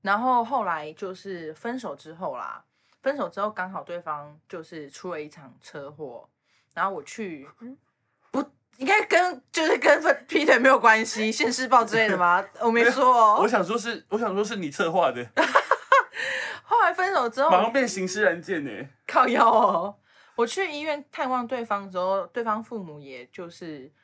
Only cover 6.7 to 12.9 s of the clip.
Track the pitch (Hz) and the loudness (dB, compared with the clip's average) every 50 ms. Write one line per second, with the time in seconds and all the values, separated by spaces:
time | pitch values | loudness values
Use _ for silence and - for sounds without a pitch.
6.7 | _ 170 175 196 196 160 - - - - 220 190 165 143 135 143 _ _ 233 240 | _ -4 -4 -4 -4 -8 -12 -14 -12 -10 -10 -10 -10 -12 -16 -20 _ _ -20 -20
7.7 | 269 _ _ _ _ _ _ _ _ _ _ _ - 269 294 - _ _ _ _ | -20 _ _ _ _ _ _ _ _ _ _ _ -6 -6 -6 -6 _ _ _ _
8.7 | _ _ 262 269 392 427 - - - 339 359 359 339 254 _ _ - 339 311 311 | _ _ 0 2 2 2 2 4 2 2 2 2 -2 -8 _ _ -4 -2 0 2
9.7 | 392 262 - 277 - 311 311 359 285 - - - - 339 294 220 262 240 247 269 | 0 2 4 4 4 4 4 2 0 0 -2 -2 0 0 4 4 4 6 6 6
10.7 | 262 247 220 233 220 220 220 226 - 220 214 220 220 - 294 233 247 - 262 233 | 4 6 6 6 6 6 2 -4 -4 -2 -2 -2 -2 0 -2 -2 -2 -2 0 4
11.7 | 262 247 226 208 208 226 220 214 190 180 180 175 175 185 196 - _ - - 233 | 4 4 4 4 2 2 2 2 2 2 2 4 2 2 0 -4 _ -2 -2 0
12.7 | 226 233 233 240 | 2 4 4 4